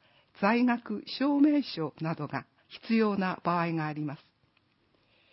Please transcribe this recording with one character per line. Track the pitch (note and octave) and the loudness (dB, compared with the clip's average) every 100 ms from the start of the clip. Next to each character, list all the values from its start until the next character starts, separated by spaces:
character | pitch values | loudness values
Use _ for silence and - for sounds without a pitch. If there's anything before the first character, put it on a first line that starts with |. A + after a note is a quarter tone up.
| _ _ _ - | _ _ _ -2
在 | G3+ A#3+ B3 | 2 4 2
学 | A#3+ - G#3 - | 0 -4 -10 -8
証 | - C#4 C#4+ | -2 2 4
明 | D4+ D4 | 6 4
書 | - - D#3 - | 0 -4 -6 -4
な | D#3+ D#3+ | -6 -6
ど | C#3+ | -6
が | C3+ - _ _ | -8 -10 _ _
必 | - - A3+ | -12 -2 2
要 | G#3+ G3 | 2 0
な | F#3 - E3+ | -2 -2 0
場 | F3 | 0
合 | E3+ | 0
が | E3 D3+ | -2 -4
あ | |
り | D3+ | -4
ま | D3+ C#3 | -6 -8
す。 | _ _ _ _ _ _ _ _ _ _ _ | _ _ _ _ _ _ _ _ _ _ _